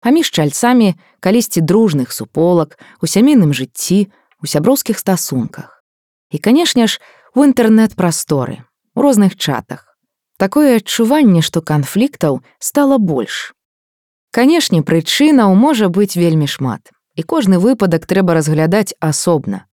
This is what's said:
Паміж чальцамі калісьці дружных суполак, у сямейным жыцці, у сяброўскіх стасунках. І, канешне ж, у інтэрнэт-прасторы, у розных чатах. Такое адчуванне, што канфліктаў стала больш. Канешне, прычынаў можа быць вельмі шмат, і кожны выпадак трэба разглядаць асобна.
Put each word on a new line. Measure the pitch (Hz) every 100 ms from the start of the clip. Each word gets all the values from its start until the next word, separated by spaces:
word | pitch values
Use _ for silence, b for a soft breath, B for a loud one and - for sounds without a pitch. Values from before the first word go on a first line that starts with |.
Паміж | 233 311 320
чальцамі | - 151 - 240 254 214 170 b b
калісьці | 185 226 226 -
дружных | 160 202 220 147 123
суполак, | - 110 - 170 175 151 _ b b
у | 175
сямейным | 196 254 285 160 135
жыцці, | 131 - - 185 202 b b b
у | 151
сяброўскіх | 147 170 269 - 214
стасунках. | - 180 - 131 110 - - _ _ _ _ _ _
І, | 156
канешне | 196 269 349 247
ж, | 226 - b b b
у | - 277
інтэрнэт-прасторы, | 254 226 220 220 - 180 160 - 147 123 107 - _ _
у | -
розных | 285 226 196 -
чатах. | - 123 - - _ _ _ _ _ _
Такое | 196 294 294 233
адчуванне, | - - 226 294 262 170
што | 156 170
канфліктаў | 160 151 139 190 269 - 156 127 _ _
стала | - 294 285 269
больш. | 196 139 104 - - _ _ _ _ _ _ _ _
Канешне, | - 254 339 - 170
прычынаў | 151 165 165 - 294 285 208 190
можа | 269 262 202
быць | 170 202 180
вельмі | 170 160 143
шмат, | - 131 107 _ _ _ -
і |
кожны | 160 330 202 185
выпадак | 202 254 190 165
трэба | - 185 185 165
разглядаць | 151 151 160 202 208 -
асобна. | 160 147 - 160 - 98 _